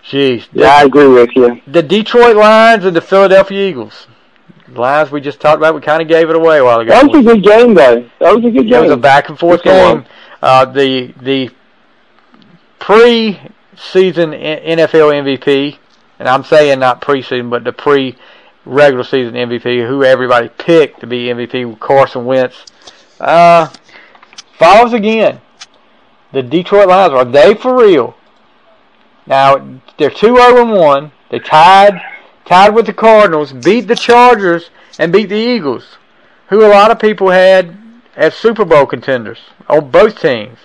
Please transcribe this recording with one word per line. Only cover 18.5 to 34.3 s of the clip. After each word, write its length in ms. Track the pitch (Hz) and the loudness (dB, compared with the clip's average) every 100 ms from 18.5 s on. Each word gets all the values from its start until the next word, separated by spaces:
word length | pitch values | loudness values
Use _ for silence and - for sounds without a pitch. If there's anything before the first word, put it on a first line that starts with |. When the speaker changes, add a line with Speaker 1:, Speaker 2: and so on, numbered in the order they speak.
| _ - 131 147 123 | _ -8 0 0 0
Speaker 1:
season 320 | 120 135 120 120 | -6 -6 -6 -8
M 140 | 120 | -8
V 100 | 120 | -8
P, 200 | 123 123 | -6 -6
who 240 | 117 139 | -6 -4
everybody 460 | 131 127 127 120 117 | -2 -2 -2 -4 -4
picked 500 | - - 165 139 _ | -10 -2 0 0 _
to 80 | 117 | -12
be 220 | 123 120 | -10 -8
M 80 | 120 | -10
V 100 | 120 | -10
P, 280 | 131 123 110 | -10 -10 -12
Carson 460 | - 139 131 131 120 | -2 0 0 -4 -6
Wentz, 400 | 131 127 - - _ - _ _ _ | -4 -4 -10 -20 _ -20 _ _ _
uh, 480 | - 165 170 170 156 - _ - _ _ _ - _ _ | -2 2 4 2 -2 -12 _ -20 _ _ _ -20 _ _
falls 360 | 165 208 240 | 2 2 2
again. 480 | 233 202 220 175 131 _ _ - _ _ _ _ _ _ | -2 -4 -2 -4 -6 _ _ -20 _ _ _ _ _ _
The 120 | 135 | -10
Detroit 440 | 123 160 175 202 196 | -6 -6 -2 0 2
Lions, 240 | 185 185 | 2 0
are 120 | 135 123 | 0 0
they 300 | 135 170 214 | 2 2 2
for 200 | 254 254 | -2 2
real? 340 | 220 156 117 _ _ _ _ _ _ _ _ _ _ _ - | 2 2 -2 _ _ _ _ _ _ _ _ _ _ _ -4
Now, 520 | 135 139 139 135 131 _ - | 0 2 0 -4 -20 _ -6
they're 120 | 143 | -6
two 280 | - 214 247 | 0 0 4
oh 220 | 247 247 | 4 4
and 100 | 240 | 2
one. 400 | 208 156 139 147 _ _ | 0 0 0 -4 _ _
They 100 | - | -12
tied, 600 | - 156 170 190 202 185 - - _ _ - | -2 2 4 6 4 0 -16 -20 _ _ -2
tied 300 | 180 208 220 | 2 2 0
with 100 | 220 | -4
the 80 | |
Cardinals, 600 | 190 220 220 208 156 143 | -2 2 4 2 -2 -8
beat 340 | 131 131 233 190 | -6 -2 -2 -4
the 80 | 233 | -6
Chargers, 760 | - 240 247 | 0 4 4